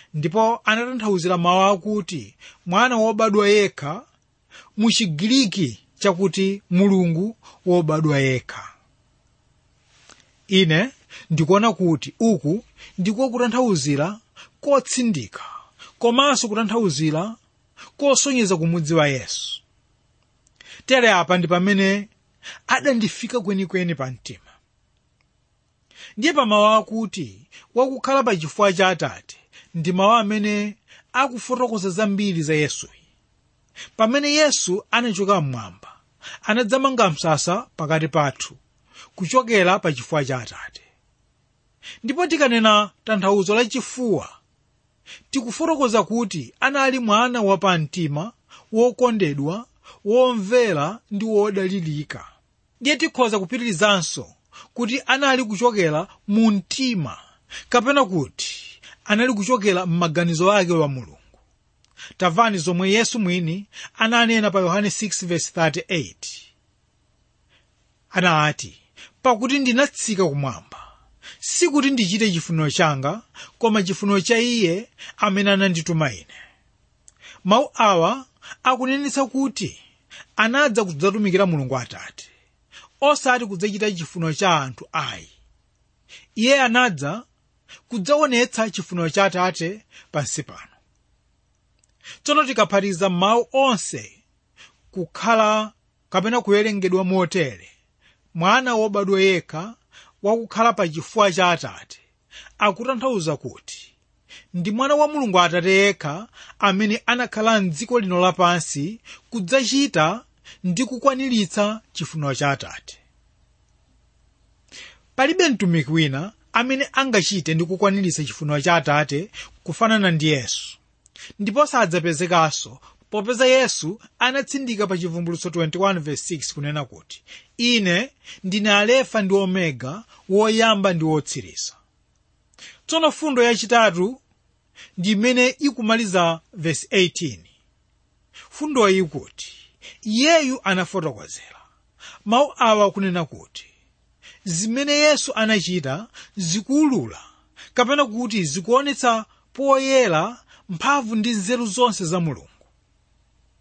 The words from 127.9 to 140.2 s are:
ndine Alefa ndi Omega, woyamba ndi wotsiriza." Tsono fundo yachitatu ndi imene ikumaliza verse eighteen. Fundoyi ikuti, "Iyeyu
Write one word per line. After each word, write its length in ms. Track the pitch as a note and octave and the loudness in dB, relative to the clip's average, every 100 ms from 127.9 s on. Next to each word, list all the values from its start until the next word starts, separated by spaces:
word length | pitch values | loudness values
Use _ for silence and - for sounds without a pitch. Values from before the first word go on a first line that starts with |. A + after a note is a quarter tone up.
| F3 C4+ _ - - | 0 -2 _ -20 -12
ndine 280 | F#3 G3+ G#3+ | -6 -2 2
Alefa 500 | G3+ G#3 C4 B3+ A3 | 2 4 2 2 -2
ndi 120 | F#3+ | 0
Omega, 680 | G3 F#3+ F#3 E3+ B2+ B2+ F#3+ - _ - | 2 2 0 -2 -4 -10 -12 -16 _ 0
woyamba 640 | G3 A3 A3 A3+ G#3 G3 | 2 4 4 4 4 2
ndi 120 | E3+ | 2
wotsiriza." 680 | D#3 D#3 - C#3 F#2+ - - - _ _ _ _ _ _ _ _ - - - | 0 0 -2 -10 -12 -12 -12 -14 _ _ _ _ _ _ _ _ -20 -18 -4
Tsono 240 | D#4+ D#4+ | 0 2
fundo 300 | - D#4 B3 | 0 0 2
yachitatu 800 | A#3+ A#3 G#3+ A#3 A3 F3 F#3+ C4 _ _ _ _ _ - - - | 2 2 2 4 4 2 -2 -6 _ _ _ _ _ -20 -16 -4
ndi 120 | F3+ | 0
imene 380 | G3+ A#3+ B3 B3 - | 2 2 4 2 2
ikumaliza 840 | C#4+ A#3 A3 A3+ A3 F#3 E3+ E3 _ | -4 -2 0 0 0 2 2 0 _
verse 340 | G#3 D#3+ D3+ - | -8 -6 -6 -2
eighteen. 540 | G3 F3+ - D#3+ F#2 _ _ _ _ _ _ _ _ _ | 0 0 -2 -8 -10 _ _ _ _ _ _ _ _ _
Fundoyi 640 | - - - D#4 C4 G3+ F#3+ | -20 -20 -10 -2 2 4 2
ikuti, 540 | E3+ C#3+ - - - - - _ - - | 0 -6 -14 -16 -18 -20 -20 _ -20 -12
"Iyeyu 580 | A3+ A3 | -4 0